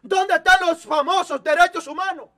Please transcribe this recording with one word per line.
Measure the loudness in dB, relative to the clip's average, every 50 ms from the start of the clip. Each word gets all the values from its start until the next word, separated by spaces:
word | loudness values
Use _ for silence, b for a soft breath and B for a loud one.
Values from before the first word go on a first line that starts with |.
¿Dónde | _ -2 -2 -2 0 0 -2
están | 0 4 4 4 4 4
los | 0 -2 -2 -4
famosos | -4 -2 -2 0 0 0 -2 -2 -2 -8 -6 _
derechos | -2 2 2 2 2 0 -8 -10
humanos? | -10 -10 -6 -6 -6 -8 -10 -14 _ _